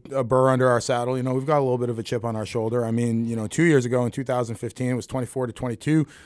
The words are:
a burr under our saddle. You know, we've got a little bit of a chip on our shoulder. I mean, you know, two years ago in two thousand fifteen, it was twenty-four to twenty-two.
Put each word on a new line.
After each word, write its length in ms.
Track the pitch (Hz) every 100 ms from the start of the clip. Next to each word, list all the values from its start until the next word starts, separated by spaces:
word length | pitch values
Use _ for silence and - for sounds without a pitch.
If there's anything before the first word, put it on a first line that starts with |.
| -
a 80 | 135 120
burr 240 | 127 131
under 180 | 131 127
our 140 | 120
saddle. 340 | - 123 123 127
You 80 |
know, 100 | 127
we've 120 | 127 135
got 140 | 147
a 20 |
little 140 | 135 123
bit 120 | 120
of 80 | 113
a 60 |
chip 220 | 107 123 113
on 100 | 110
our 100 | 104
shoulder. 400 | 120 113 120 113
I 60 |
mean, 340 | 113 120 113 117
you 120 | 113
know, 100 | 107
two 160 | -
years 220 | 170 143 120
ago 180 | 123
in 80 | 120
two 140 | 123 127
thousand 300 | 127 117 110
fifteen, 340 | 120 - 127
it 60 | 127
was 120 | -
twenty-four 400 | 135 120 135 123
to 60 |
twenty-two. 520 | 110 127 113 - 156 147 -